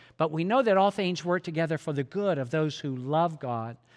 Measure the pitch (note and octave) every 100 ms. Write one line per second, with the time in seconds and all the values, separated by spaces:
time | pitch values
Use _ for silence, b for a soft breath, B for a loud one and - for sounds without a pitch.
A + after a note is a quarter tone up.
0 | b - D#3+ D#3 E3+ A#3+ A#3 F#3+ G3+ G3
1 | F#3 F3 E3+ F3+ F3 D#3+ E3 D#3 - C#3+
2 | C3+ G3 G3+ D#3 B2+ D#3 D#3 C#3+ D3 B2+
3 | B2+ D#3 E3+ D#3 C3 A#2+ A2+ A#2 b